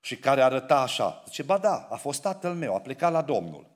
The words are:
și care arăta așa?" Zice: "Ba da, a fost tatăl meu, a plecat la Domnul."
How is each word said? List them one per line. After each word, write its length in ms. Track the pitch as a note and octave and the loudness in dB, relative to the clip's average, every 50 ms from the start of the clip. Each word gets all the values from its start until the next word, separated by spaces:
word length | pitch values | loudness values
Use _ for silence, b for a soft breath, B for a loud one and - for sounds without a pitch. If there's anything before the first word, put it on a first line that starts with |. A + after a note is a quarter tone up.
și 160 | _ - B2+ - | _ -12 -12 -4
care 240 | - C3+ C#3 C3+ | 2 2 4 6
arăta 340 | C3 C3 B2+ C3+ C3 - D3+ | 6 4 4 2 2 2 4
așa?" 480 | C#3 C3 B2 - - A#2 F#2 - - - | 4 4 0 -2 -2 -2 -2 -2 -6 -16
Zice: 180 | - - - D3 | -16 -12 -10 -2
"Ba 140 | C#3 F#3+ G3 | 0 0 2
da, 300 | F#3+ G#3+ F3+ A2 - - | 2 2 0 0 -4 -8
a 40 | A2+ | -10
fost 260 | A2+ - C#3+ C#3+ C#3 | -8 -6 -6 -8 -4
tatăl 320 | - G3+ F#3+ F#3+ - F3 F3+ | -4 -6 -6 -4 -6 -6 -4
meu, 220 | E3+ D#3+ A#2+ F#2+ | -4 -2 -2 -2
a 40 | F#2+ | -2
plecat 320 | - B2+ C3+ - E3 E3+ | -4 -6 -6 -2 0 0
la 100 | E3 D#3+ | 2 0
Domnul." 520 | D#3+ C#3+ C#3+ G#2 F2 E2 D2+ C#2+ - _ _ | 0 0 -2 -2 -2 -4 -12 -16 -20 _ _